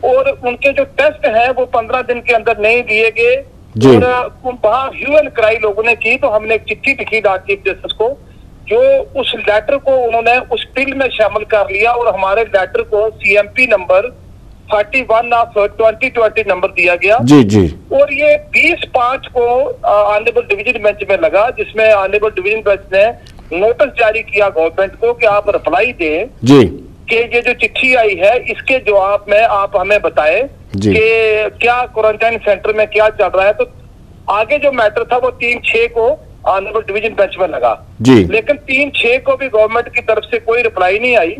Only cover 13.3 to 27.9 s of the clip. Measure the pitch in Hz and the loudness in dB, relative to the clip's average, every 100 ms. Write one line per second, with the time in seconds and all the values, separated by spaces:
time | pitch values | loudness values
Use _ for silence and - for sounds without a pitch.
13.3 | 208 202 - 247 208 180 190 247 - - | 0 0 -2 0 0 2 0 0 -12 -20
14.3 | - - - - 214 208 269 247 220 240 | -20 -20 -20 -6 -4 -2 -4 0 -2 0
15.3 | 233 233 208 202 - 220 220 175 240 220 | 0 0 0 -2 0 0 0 -4 0 0
16.3 | 214 202 185 185 180 175 175 185 220 - | 0 -2 -2 -2 0 0 0 2 2 6
17.3 | 147 107 104 87 73 - 539 571 605 587 | 6 6 4 2 -2 -4 0 2 2 2
18.3 | 605 605 - 640 349 - - 240 262 - | 2 0 0 0 0 -2 -2 0 -2 -4
19.3 | 247 240 247 277 - - 208 208 208 226 | -2 0 0 -2 -2 0 2 2 0 0
20.3 | 226 233 202 214 226 208 202 196 190 165 | -2 -4 -8 -6 -2 -2 -2 -2 0 2
21.3 | 175 233 233 208 214 220 208 190 202 214 | 2 0 -2 -8 0 2 2 2 -2 -2
22.3 | 196 185 220 208 190 - 190 214 226 - | -4 -4 -2 -2 -2 -2 0 0 -2 -16
23.3 | - - 165 214 247 277 - 226 220 214 | -20 -10 -2 -2 0 -2 2 0 0 -4
24.3 | 208 202 165 165 165 196 - 233 240 226 | -2 0 0 -2 0 -4 -2 -4 0 0
25.3 | 202 208 175 - 170 240 247 160 156 233 | 2 0 -2 -2 -2 -2 -4 -4 -4 -6
26.3 | - 117 139 98 - - - - 233 233 | -4 4 6 6 0 -16 -20 -4 -2 0
27.3 | 233 240 240 - - 254 | -2 -2 -2 -4 -2 0